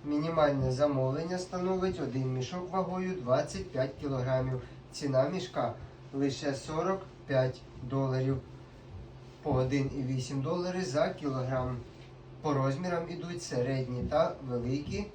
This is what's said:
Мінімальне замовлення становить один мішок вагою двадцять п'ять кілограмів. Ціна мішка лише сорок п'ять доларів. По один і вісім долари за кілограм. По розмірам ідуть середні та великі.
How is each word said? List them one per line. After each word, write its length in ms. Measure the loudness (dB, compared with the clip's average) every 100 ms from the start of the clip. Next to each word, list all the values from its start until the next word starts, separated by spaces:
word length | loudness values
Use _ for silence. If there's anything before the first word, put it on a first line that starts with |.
| 0
Мінімальне 640 | 0 2 4 6 6 2
замовлення 680 | 4 4 4 2 0 -2 -4
становить 600 | -4 -2 0 2 2 0
один 340 | -2 0 0
мішок 380 | 0 -2 -4 -2
вагою 400 | 0 0 -2 -2
двадцять 600 | -2 2 2 2 -6 -4
п'ять 200 | -2 -2 -2
кілограмів. 600 | -2 0 2 2 2 -2 -4 -16 -14
Ціна 380 | -4 2 4 4
мішка 440 | 0 -4 -2 -2 -4 -12 -16 -8
лише 400 | 2 2 2 -2
сорок 480 | -2 -2 0 2 0 -4 -16 0
п'ять 340 | 4 4 0 -14 -12
доларів. 540 | -2 0 2 2 2 0 -4 -18 -18 -18 -16 -14 -14 -16 -18 -8
По 80 | 2
один 400 | 4 4 4 2 0
і 60 |
вісім 380 | 0 0 0 -2
долари 400 | 0 0 0 0
за 280 | 0 4 2
кілограм. 680 | 2 -2 -2 0 0 0 -4 -8 -16 -18 -18 -18 -6
По 120 | 0
розмірам 500 | 2 2 2 0 0 -2
ідуть 340 | -6 -6 -6
середні 600 | -2 0 2 0 0 -2
та 320 | 2 4 4 2 -4
великі. 580 | -2 0 -2 -2 -4 -4